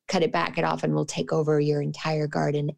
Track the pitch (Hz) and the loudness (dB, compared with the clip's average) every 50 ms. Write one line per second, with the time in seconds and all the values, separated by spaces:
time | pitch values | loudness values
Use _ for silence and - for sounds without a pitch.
0 | _ - - 185 165 156 - 170 170 175 165 170 160 160 160 156 - 160 151 151 | _ -2 0 2 2 2 2 0 -2 0 0 0 0 0 0 0 0 0 0 0
1 | 151 - - 165 160 - 160 160 156 151 156 147 147 147 147 147 143 151 151 - | 0 -2 -4 -6 -4 0 0 0 2 2 2 4 4 2 2 0 0 -4 -4 -4
2 | - 160 156 151 151 147 156 160 156 147 143 147 143 151 - | -2 -2 0 0 -2 -2 0 0 0 0 0 0 -2 -2 -4